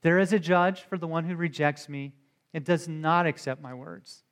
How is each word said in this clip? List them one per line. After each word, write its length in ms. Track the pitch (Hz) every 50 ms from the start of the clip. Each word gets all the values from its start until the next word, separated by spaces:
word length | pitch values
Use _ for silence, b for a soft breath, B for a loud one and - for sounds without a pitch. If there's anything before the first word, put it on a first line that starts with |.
| _
There 160 | 170 170 180
is 140 | 196 175 202
a 60 | 214
judge 440 | 165 160 180 180 175 185 190 185 -
for 140 | _ -
the 120 | 185 165 165
one 160 | 160 165 160
who 100 | 170 180
rejects 520 | 165 175 170 135 - 151 147 147 143 - -
me 240 | 143 139 139 143 139 _ _ _ _ _ _ _ _
and 100 | 165 139
does 240 | 135 175 165 175 170
not 380 | 160 156 156 156 165 170 175
accept 340 | 165 147 - - - 131 143
my 140 | 151 127 127
words. 480 | 127 131 156 - - - - - - _ _